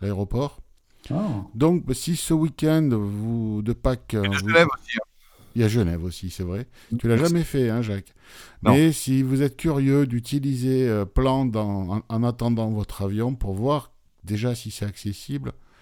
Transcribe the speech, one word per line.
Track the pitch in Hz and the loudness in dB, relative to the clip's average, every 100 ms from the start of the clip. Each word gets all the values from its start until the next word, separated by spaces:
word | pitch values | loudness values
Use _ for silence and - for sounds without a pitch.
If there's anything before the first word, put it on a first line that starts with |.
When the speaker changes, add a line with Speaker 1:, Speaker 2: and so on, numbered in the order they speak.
Speaker 1:
l'aéroport. | 98 98 101 117 143 - - _ _ _ - | -4 -2 -2 -2 -4 -8 -20 _ _ _ -6
Speaker 2:
Ah. | 143 208 110 92 | -4 -2 -4 -6
Speaker 1:
Donc, | 113 151 175 123 | 2 2 2 0
si | 127 - 170 | -4 -2 -4
ce | - | 0
week-end, | 160 156 - 151 160 151 | 2 0 0 2 4 4
vous, | 113 101 104 110 117 110 107 | 2 0 -2 -2 -2 -2 -2
de | 104 | -2
Pâques, | 117 135 123 - | 0 0 -2 -2
Speaker 3:
Et | 110 | -2
de | |
Speaker 1:
euh, | 98 | 0
vous | 98 101 | 0 4
Speaker 3:
Genève | 165 165 131 | 4 4 2
aussi, | - 117 | -8 -8
hein. | 113 _ - - - - | -8 _ -20 -20 -8 2
Speaker 1:
Il | |
y | |
a | 110 | 2
Genève | 117 90 85 | 4 2 0
aussi, | 87 - 92 | -6 -8 -10
c'est | - | -8
vrai. | 90 95 - - - 120 | -6 -6 -8 -16 -8 -4
Tu | 117 | 2
l'as | 113 | 2
Speaker 3:
Merci. | 165 | 4
Speaker 1:
jamais | 170 | 2
fait, | 160 139 123 | 0 0 0
hein, | 113 | 0
Jacques ? | 113 98 - _ - - - - | -2 -6 -8 _ -20 -20 -20 -4
Speaker 3:
Non. | - | 4
Speaker 1:
Mais | 135 160 | 6 6
si | 151 - 135 | 4 0 2
vous | 131 135 | 2 2
êtes | 143 - | 0 0
curieux | 165 143 139 139 139 | -2 2 4 4 2
d'utiliser, | 120 117 147 139 131 127 131 127 | 0 -2 -4 -2 -2 0 2 2
euh, | 107 | 0
Plan | 98 - 131 135 | 0 2 2 2
dans, | 131 110 104 101 92 104 | 0 0 -2 -2 -2 -4
en, | - | -4
en | 113 | -2
attendant | 120 120 117 117 113 | -2 0 0 0 0
votre | 107 101 - | -2 -4 -4
avion | 98 104 120 | -4 -2 -2
pour | 135 104 | -2 -4
voir | 95 123 147 - _ _ _ | -2 -2 -2 -4 _ _ _
déjà | 87 104 123 | -6 -2 -2
si | 120 - | -4 -8
c'est | - | -8
accessible | 101 - 101 101 - 139 127 - - _ | -8 -6 -8 -8 -8 -8 -8 -12 -20 _